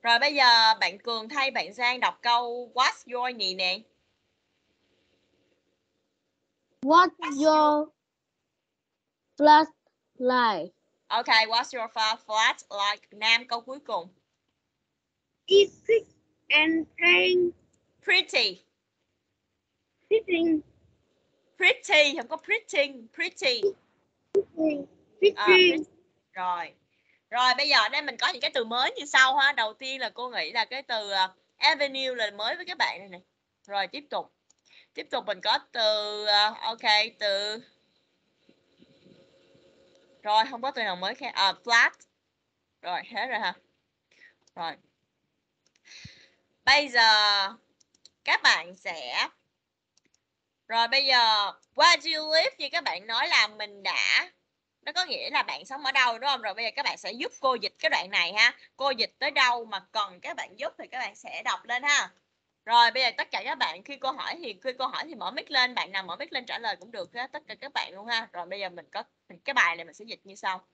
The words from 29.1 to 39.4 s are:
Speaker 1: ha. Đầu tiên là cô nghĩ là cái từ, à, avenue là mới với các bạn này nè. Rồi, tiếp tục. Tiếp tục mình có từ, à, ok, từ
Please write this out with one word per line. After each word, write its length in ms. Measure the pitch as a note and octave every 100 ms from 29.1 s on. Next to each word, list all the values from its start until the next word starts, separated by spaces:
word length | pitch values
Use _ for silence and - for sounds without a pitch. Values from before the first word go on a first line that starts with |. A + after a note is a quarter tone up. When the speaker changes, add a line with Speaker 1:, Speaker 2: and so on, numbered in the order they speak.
| C#4 C4 C#4+
Speaker 1:
ha. 160 | C4+
Đầu 200 | C4+ G#3+
tiên 280 | A3 C4 C4
là 80 | A#3
cô 200 | - B3
nghĩ 220 | A3 D#3+
là 140 | A3+ A3
cái 160 | B3+
từ, 280 | C4+ A3+ G3+
à, 180 | G3 F#3 - _ _
avenue 580 | C#4 D#4 C#4 C4+ C4 B3
là 160 | G#3+
mới 240 | G#3 A3 F4
với 100 | F4+
các 120 | F4+
bạn 220 | F#3 C#3
này 80 | G3
nè. 100 | F3+ _ _ _ _ _
Rồi, 200 | G3+ F#3
tiếp 160 | C4+ D4
tục. 240 | G3+ E3 _ _ _ _ - _
Tiếp 140 | - D#4+
tục 140 | C4+ G3+
mình 160 | F#3
có 160 | G#3 C4+ -
từ, 540 | B3 G#3+ G#3+ G#3 G#3 G#3
à, 280 | G#3 G#3+ A3+
ok, 200 | - A#3 A#3 G#3+ A3 _
từ 420 | G#3+ G3 G#3 A3 B3 _ _ _ _ _ _ _ _ _ _ _ _ _ _ - _ _